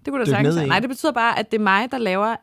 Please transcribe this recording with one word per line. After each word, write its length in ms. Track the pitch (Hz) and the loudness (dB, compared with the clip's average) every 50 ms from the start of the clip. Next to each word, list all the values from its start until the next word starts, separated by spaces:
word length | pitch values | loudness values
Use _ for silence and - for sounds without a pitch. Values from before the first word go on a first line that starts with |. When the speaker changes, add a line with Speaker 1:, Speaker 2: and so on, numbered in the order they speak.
| - | -8
Speaker 1:
Det 80 | 285 277 | -6 -4
kunne 60 | 262 | -2
da 60 | 233 | 0
Speaker 2:
dykke 60 | 151 | 2
Speaker 1:
sagtens 160 | 135 202 147 | 2 2 2
Speaker 2:
ned 80 | 147 170 | 2 2
Speaker 1:
være. 100 | 165 147 | 0 0
Speaker 2:
i. 40 | 139 | 0
Speaker 1:
Nej, 100 | 170 196 | 0 0
det 100 | 240 247 | 0 -2
betyder 220 | 269 - - 311 | -4 -2 -2 -2
bare, 280 | - 240 226 233 - - | 0 0 0 0 0 -2
at 120 | 220 - | -4 -2
det 60 | 226 | -2
er 40 | 214 214 | 0 2
mig, 280 | 196 196 202 240 247 | 2 2 2 0 -2
der 60 | 277 | -4
laver 380 | 247 226 190 185 190 208 226 233 - | -2 -2 0 0 0 0 -2 -2 -4